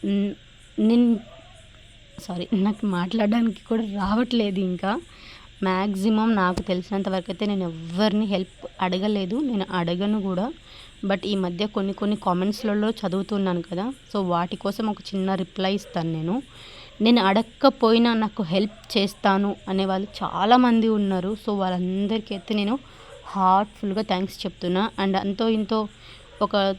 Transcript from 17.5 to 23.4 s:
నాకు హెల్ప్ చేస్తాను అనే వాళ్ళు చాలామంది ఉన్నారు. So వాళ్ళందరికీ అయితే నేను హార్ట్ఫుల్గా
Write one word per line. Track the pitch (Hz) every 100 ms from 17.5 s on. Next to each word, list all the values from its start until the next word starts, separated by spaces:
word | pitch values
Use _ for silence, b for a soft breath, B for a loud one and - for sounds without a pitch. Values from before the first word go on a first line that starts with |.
| - 277 262 226 233 240 226
నాకు | 214 - 175
హెల్ప్ | 185 214 - - -
చేస్తాను | 196 - 208 196 202 196 -
అనే | 190 190
వాళ్ళు | 190 202 -
చాలామంది | 185 175 202 247 247 226 226 214
ఉన్నారు. | 202 190 180 214 -
So | 202
వాళ్ళందరికీ | 185 180 180 190 202 220 214 196
అయితే | - 214
నేను | 202 269 B B B B -
హార్ట్ఫుల్గా | 196